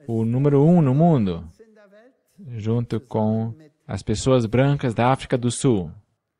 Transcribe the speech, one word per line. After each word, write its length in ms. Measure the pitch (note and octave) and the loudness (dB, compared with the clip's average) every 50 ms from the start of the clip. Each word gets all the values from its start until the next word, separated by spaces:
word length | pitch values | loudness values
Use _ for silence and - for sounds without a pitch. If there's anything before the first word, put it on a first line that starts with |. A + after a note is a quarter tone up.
| _ | _
o 180 | - A#2 A2+ A2+ | -6 -4 -2 -2
número 380 | A2+ A#2 B2+ C#3+ D3 C#3+ C#3 C#3+ | 0 0 0 2 2 4 4 4
um 180 | D#3+ F3+ F3 | 4 4 4
no 140 | D#3 C3 B2+ | 4 2 2
mundo, 500 | C#3+ E3 F3 D#3+ C3 G#2+ F#2+ F2 E2 E2 E2 - - - _ _ _ _ _ F#3+ - _ C4 _ _ _ _ _ - G3+ C#3 A#2+ | 2 4 4 4 2 2 0 -4 -6 -10 -14 -18 -20 -20 _ _ _ _ _ _ -20 _ _ _ _ _ _ _ -20 -20 -16 -14
junto 480 | A2+ G2+ A2 A2+ A#2+ A#2+ - - A2 | -8 -4 -4 -2 -2 -2 -4 -6 -8
com 540 | - - - A2+ G#2+ G#2+ A2 A2 A2+ A2+ A2+ - - - _ _ _ - | -6 -6 -4 -2 -2 0 -2 -2 -4 -6 -10 -14 -20 -20 _ _ _ -12
as 140 | G#2+ F#2+ - | -12 -8 -6
pessoas 440 | - A2 G#2+ - C3 C3 B2+ A#2 | -4 -4 -2 0 2 2 2 2
brancas 480 | G#2+ A2 A#2+ C3+ C#3 C#3+ C#3+ - B2+ G#2+ | 0 0 0 2 2 0 0 -2 -4 -2
da 160 | G2 A#2 B2 | 0 2 2
África 260 | C3+ - - - - | 0 0 -2 -4 -4
do 140 | B2+ A#2 B2 | -2 -2 -4
Sul. 400 | A#2+ - - C#3 A#2 G2 F2 D#2 F2 - _ _ _ _ _ _ _ | -4 -2 0 0 0 0 -2 -6 -12 -18 _ _ _ _ _ _ _